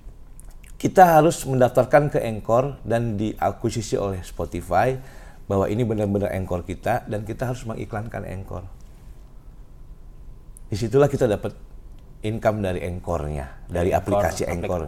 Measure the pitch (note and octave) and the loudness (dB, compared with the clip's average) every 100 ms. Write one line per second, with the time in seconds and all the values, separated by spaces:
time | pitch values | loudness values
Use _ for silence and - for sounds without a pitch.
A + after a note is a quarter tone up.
0 | - - - - - - - - - - | -18 -16 -18 -18 -18 -18 -16 -4 2 8
1 | F3+ D#3+ D#3 - C3 C3 B2 - B2 D3 | 10 10 8 4 0 4 4 4 6 6
2 | D3 D3 A2+ G#2+ - A#2 C#3 B2+ - A#2 | 4 0 -2 -4 2 2 2 -2 -2 0
3 | A#2 G#2 A2 - F#2 - A#2 A#2 - - | 0 0 -2 0 -2 0 -2 -2 -2 -2
4 | G2 F#2 - - E2+ F2 E2 F2 A#2+ C3 | -2 -4 -8 -6 -4 -4 0 2 2 0
5 | - - - - - G2 F#2+ G#2+ A2+ A2 | -6 -16 -18 -14 -2 2 2 2 0 2
6 | G#2 G2+ G2 F#2+ F#2 F2+ E2+ F2 - A#2+ | 2 2 0 -2 -2 -4 -4 -6 -2 -2
7 | C3+ G#2+ G#2+ A2 A#2+ A#2 A#2 A2 A2+ G#2+ | -2 -6 -6 -6 -4 -4 -6 -8 -6 -6
8 | A#2 G#2 G2 F#2 F#2 F2+ F#2+ - - - | -6 -8 -8 -8 -8 -10 -12 -16 -18 -18
9 | - - - - - - - - - - | -18 -18 -18 -18 -18 -18 -18 -18 -18 -18
10 | - - - - - - - G2+ A2+ C3+ | -18 -18 -16 -18 -18 -16 -8 -4 2 4
11 | C#3+ A3 B2 G2 G#2+ - - - - - | 4 4 2 2 -2 -10 -16 -18 -16 -18
12 | - - G#2+ A2 A2 G#2+ G2 F2+ F2 F2+ | -18 -8 -6 0 0 0 0 -2 -4 -6
13 | F2+ E2+ D2 D2 C2+ - - F2 F2+ D#2+ | -4 -2 -2 -4 -6 -12 -6 0 2 2
14 | - G2+ F2 D#2+ - F2 F#2+ F2+ | 2 2 2 0 -2 -2 -2 -2